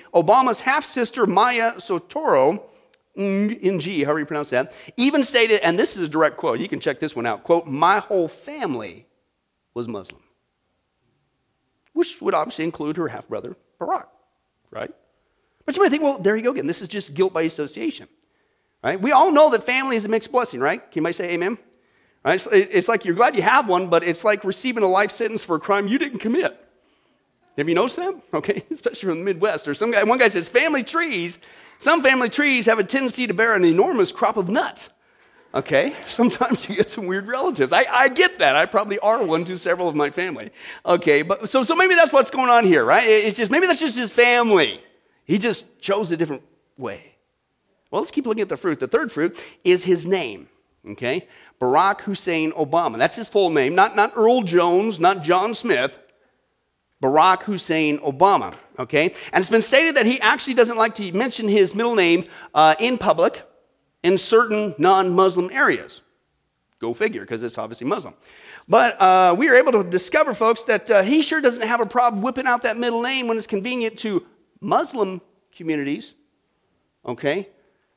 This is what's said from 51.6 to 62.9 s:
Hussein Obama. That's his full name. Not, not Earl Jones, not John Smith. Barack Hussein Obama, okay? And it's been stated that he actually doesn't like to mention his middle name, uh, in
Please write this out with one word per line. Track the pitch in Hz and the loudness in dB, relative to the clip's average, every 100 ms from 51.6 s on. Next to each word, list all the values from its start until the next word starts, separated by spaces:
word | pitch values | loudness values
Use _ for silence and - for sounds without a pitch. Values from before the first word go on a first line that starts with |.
| 127 147 190 196 | 0 2 2 0
Hussein | 208 185 185 160 156 | -6 -8 -4 -4 -2
Obama. | 165 143 165 156 113 | -4 -2 -2 -2 0
That's | 135 - | -2 -2
his | 220 | -4
full | 208 185 | 0 2
name. | 147 127 180 | 2 2 2
Not, | 220 208 | 2 2
not | 220 240 | 0 2
Earl | 220 247 | 4 4
Jones, | 185 175 175 180 226 170 | 2 2 4 2 0 0
not | 175 196 | 0 2
John | 151 180 214 | 0 0 0
Smith. | 220 233 127 135 - _ _ _ _ _ _ _ _ _ _ | -4 -2 0 -2 -6 _ _ _ _ _ _ _ _ _ _
Barack | 135 151 180 185 | 0 4 4 2
Hussein | - 185 - 160 151 147 | -2 -6 -4 -2 0 -2
Obama, | 151 135 190 175 101 - - - | -4 2 4 2 -2 -12 -16 -12
okay? | 127 147 180 - - | -2 0 0 -4 -4
And | 175 | -2
it's | 190 | 2
been | 226 | 2
stated | 214 262 330 285 | 4 2 4 2
that | 220 | 2
he | - | 2
actually | 214 294 269 | 0 0 0
doesn't | 247 233 226 | 2 2 2
like | 220 220 | -2 -2
to | 190 | -6
mention | 185 254 - 214 | -4 -4 -4 2
his | 208 185 196 | 2 2 0
middle | 233 220 | 0 2
name, | 170 170 170 - - | 2 2 -2 -16 -2
uh, | 151 156 156 | 4 4 4
in | 233 | 0